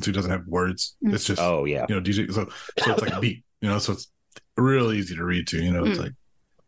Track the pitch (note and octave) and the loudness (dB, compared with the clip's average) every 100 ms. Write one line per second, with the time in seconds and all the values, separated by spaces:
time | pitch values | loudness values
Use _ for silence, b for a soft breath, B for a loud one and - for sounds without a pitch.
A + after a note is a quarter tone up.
0 | G2+ G2 F2+ F#2 F2 F2+ F#2 F#2 - - | -2 0 0 -2 -2 0 0 -2 -6 -2
1 | A3 G3+ - E2+ F2 D#2+ C#2+ C#2+ A#1+ G2 | 0 2 0 0 2 2 0 0 0 -2
2 | F#2 G#2 G2 G2+ F#2+ B B B - A2 | 0 0 0 -2 -4 B B B 0 2
3 | G#2+ F2+ A2+ - - _ G#2 G2+ - F#2+ | 0 0 -2 -4 -10 _ -2 0 0 -4
4 | - _ _ - - - B2+ C3+ A#2 G#2+ | -8 _ _ -20 -8 2 4 4 4 0
5 | F2+ E2 F2 F2 - D#2 F2 F2 A3 F#3+ | -2 -4 -2 0 0 0 2 2 2 0
6 | - - _ _ _ _ | -4 -10 _ _ _ _